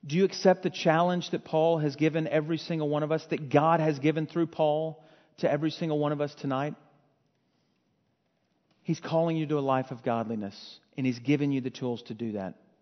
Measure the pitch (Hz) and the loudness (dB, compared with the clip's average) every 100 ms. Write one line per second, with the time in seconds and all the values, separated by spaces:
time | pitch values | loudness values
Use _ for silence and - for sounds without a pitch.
0 | 147 156 190 - 196 185 185 - 175 160 | -2 0 0 4 4 4 0 -2 2 4
1 | 175 180 170 175 - 160 160 165 151 139 | 4 0 -4 -6 -2 2 2 4 0 2
2 | 156 156 160 151 151 160 - 165 151 147 | 0 2 0 0 0 -4 -4 -4 0 0
3 | 147 160 - 160 147 143 156 165 156 143 | 0 -2 -2 -6 2 4 6 4 2 2
4 | 139 156 156 170 165 - 156 156 160 156 | 2 0 -2 -2 -4 0 0 2 -2 -8
5 | - _ _ - 165 143 156 - 170 151 | -20 _ _ -2 0 2 0 -2 -2 0
6 | 147 147 147 - 139 131 147 - _ _ | 0 0 -4 -4 -2 -2 -2 -6 _ _
7 | _ _ _ _ _ _ _ _ _ _ | _ _ _ _ _ _ _ _ _ _
8 | _ _ _ _ _ _ _ _ - 160 | _ _ _ _ _ _ _ _ -6 -4
9 | - 165 165 160 151 151 139 131 127 123 | 0 0 2 0 0 0 2 0 0 -6
10 | 127 117 110 113 101 - - - _ - | -2 -2 -2 -6 -8 -10 -20 -20 _ -4
11 | 131 120 120 147 143 135 127 - 127 120 | -2 -2 0 0 2 -2 -4 -6 -6 -6
12 | - 110 117 104 95 - _ _ | -8 -8 -6 -4 -6 -10 _ _